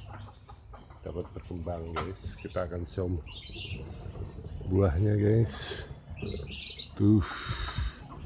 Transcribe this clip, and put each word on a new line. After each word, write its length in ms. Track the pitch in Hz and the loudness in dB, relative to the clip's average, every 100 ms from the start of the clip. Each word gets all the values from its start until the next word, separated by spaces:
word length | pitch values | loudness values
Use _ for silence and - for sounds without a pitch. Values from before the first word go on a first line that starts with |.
| - - - - - - - - - - | -14 -12 -14 -16 -18 -18 -18 -18 -16 -12
dapat 240 | - 82 87 | -8 -6 -6
berkembang, 480 | - - 90 82 85 82 | -8 -8 -6 -4 -4 -4
guys. 480 | 82 87 95 90 - | -4 -4 -6 -8 -8
Kita 320 | - - 87 | -4 -2 -2
akan 120 | 87 87 | -4 -4
show 240 | - 90 87 - - - - - - - - - - - - - - - | -2 0 -2 -4 -10 -6 -4 -4 -6 -8 -10 -8 -8 -8 -8 -10 -6 2
buahnya, 480 | 95 98 78 104 104 | 6 6 6 4 6
guys. 640 | 104 113 110 - - - - - - - - - - - - - - | 8 6 6 2 -2 -6 -8 -12 -12 -8 -6 -4 -6 -6 -4 -4 -4
Tuh, 320 | - 101 107 87 - - - - - - - - - | 4 8 8 6 -2 -4 -4 -2 0 0 -2 -12 -12